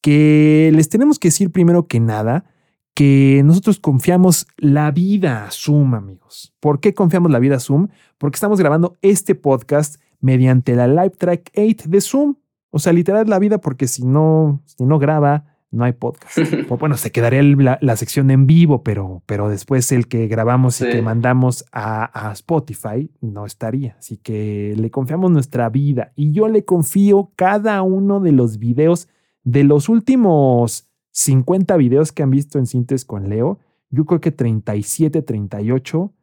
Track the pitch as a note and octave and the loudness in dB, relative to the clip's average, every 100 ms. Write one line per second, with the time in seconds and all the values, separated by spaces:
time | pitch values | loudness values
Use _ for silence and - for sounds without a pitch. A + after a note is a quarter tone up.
0 | - D3 D3+ D3+ D3+ D#3 D#3+ D#3 D#3 A3 | 2 4 4 4 4 4 4 4 2 2
1 | C#4+ D4+ F3 - G3 F#3+ E3+ F3 D#3+ A#2+ | 2 2 0 0 -2 2 2 2 0 -2
2 | A2+ G#2+ G#2+ C#3+ - _ _ _ _ - | -2 -2 -2 -4 -6 _ _ _ _ 0
3 | C#3+ C#3 C3+ C#3 C#3+ F3 G#3 G3 - C3+ | 4 6 6 6 6 4 2 0 0 0
4 | - F3+ F#3 F3 - - D3 C#3+ D3+ C#3+ | 2 4 4 2 -4 -4 0 2 0 -2
5 | F#3 G3+ F3+ A2+ G2+ - - D3 C3+ A#2 | 0 0 0 -4 -8 -10 0 2 2 -2
6 | G2 F#2+ _ - - _ D3+ D3 G#3+ G3 | -6 -20 _ -20 -20 _ -2 0 0 0
7 | F#3+ F3+ F3 C3 C3 C#3 - C#3 G3+ _ | 0 2 2 2 2 0 0 -2 -2 _
8 | _ _ C#3+ C#3 G#3 G#3 D#3 D#3 F3 _ | _ _ -8 -4 -2 0 2 2 -2 _
9 | G3 G3 - F3+ C#3+ C3 - C#3+ D3+ - | 0 0 -2 -2 0 -2 0 -2 -2 -8
10 | _ _ C3 B2+ B2+ C3 B2 B2 B2 D#3 | _ _ 0 2 2 2 0 0 2 2
11 | F#3+ F#3 F3 F3 - - G#3+ G#3+ D3+ F#3+ | 0 -2 -4 -4 -6 -2 0 -2 0 -2
12 | G3 C4+ D4 C#4 _ _ _ D#3 F3+ E3+ | 0 -2 -2 -4 _ _ _ -4 0 0
13 | F3 G#3 A3 G3 G#3 G#3 D#3 B2+ B2+ - | 2 0 0 0 0 -2 -4 -6 -6 -4
14 | B2+ C#3+ D#3 D#3+ D#3 C#3+ _ _ B2+ D#3 | -2 0 2 2 0 -2 _ _ 0 0
15 | C#3+ D#3 C#3+ D3 D3 _ _ A#2 B2 B2 | 0 0 0 -2 -6 _ _ -4 -4 -4
16 | B2 - - - D#3 - - B2+ D#3 C3+ | -8 -10 -8 -4 -2 -4 -6 -4 -4 -4
17 | - - A#2 B2+ C#3+ C#3+ C3+ C3 C#3 A2 | -4 -2 0 4 4 4 2 2 0 -2
18 | A#2+ - C3+ C3 C3+ D#3+ E3+ C3+ A#2 G2+ | -4 0 2 4 6 6 4 2 -2 -6
19 | F#2+ F2+ - G2+ G#2 G2+ - C3 B2 B2+ | -6 -12 -8 -6 -4 -6 -2 -2 0 -2
20 | A#2 A#2+ A2+ A2 A2+ B2+ B2+ A#2+ B2+ A#2+ | -2 -4 -4 -2 0 0 0 -2 -4 -2
21 | A2+ A2+ B2 B2+ B2+ B2 - B2 G#2+ A2 | -2 -2 0 0 0 -2 -10 -12 -8 -8
22 | A2+ A2 G#2+ G2+ - D#3+ C#3+ G#2 A2 A2+ | -8 -10 -12 -12 -4 -4 -4 -12 -8 -8
23 | D#3 _ A#2 G#2 G#2 - A2+ B2+ C3 - | -10 _ -12 -12 -14 -10 -8 -8 -8 -14
24 | - G#2+ - G#2+ G#2+ G#2 G#2 G#2 A2+ - | -20 -18 -10 -8 -8 -8 -8 -6 -6 -6
25 | C3 E3 F#3 D#3+ B2+ B2 A#2 A#2+ C#3+ B2+ | -6 -2 0 0 0 -4 -4 -2 -2 -4
26 | A2 - D3 D3+ A3 A3 G3 F3+ D#3 G3 | -6 -6 -4 0 0 0 0 -2 0 0
27 | G3+ G3+ F#3+ - F#3 G#3 G#3+ G3+ F#3+ F#3+ | 2 2 0 -2 -2 0 -2 -2 -2 -2
28 | G3 G3+ F3+ C3+ A#2+ G#2+ A#2 A#2+ D#3+ E3+ | -2 0 2 2 0 -4 -4 0 0 0
29 | - _ _ _ B2 B2+ C#3+ D3 C#3+ A3+ | -4 _ _ _ -2 2 4 2 2 0
30 | G#3+ C4 G#3+ D#3 C3+ B2 A#2 - _ _ | 2 2 2 2 2 2 0 -4 _ _
31 | _ - - C3 B2+ F#3 F#3 F#3 B2+ C3+ | _ -6 0 0 0 -2 0 2 2 2
32 | D#3 - C#3 C3+ C#3+ C#3+ B2 B2+ A#2+ C3+ | 0 -2 -2 -2 -2 -6 -4 -4 -4 -6
33 | - G2+ G2 G#2 C3 G3 _ _ _ C3 | -8 -10 -6 -4 -4 -6 _ _ _ -4
34 | D3+ E3+ E3 C#3+ A#2+ A2 - G#2 G#2 - | -2 -2 -2 -4 -4 -4 -4 -8 -8 -4
35 | D#3 C#3+ - A2 G2+ G#2 G#2+ C3 C3 D#3+ | -2 -2 -6 -8 -8 -8 -4 -4 -4 -6
36 | G3 _ | -6 _